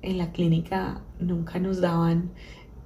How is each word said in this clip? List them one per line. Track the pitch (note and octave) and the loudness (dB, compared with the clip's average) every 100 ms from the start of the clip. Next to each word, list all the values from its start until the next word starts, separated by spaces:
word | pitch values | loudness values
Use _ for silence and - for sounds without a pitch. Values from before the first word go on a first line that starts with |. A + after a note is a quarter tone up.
en | F#3+ F3+ | -4 -2
la | E3+ | -2
clínica | - E3+ E3 - F#3+ F#3 - - - | 2 4 4 2 -2 -2 -6 -10 -4
nunca | F3 E3+ E3 F#3 | -2 0 -2 -2
nos | F#3 F#3 | -2 2
daban | F3 E3 E3+ E3+ F3+ - - - - - | 2 4 4 2 0 -8 -18 -18 -20 -20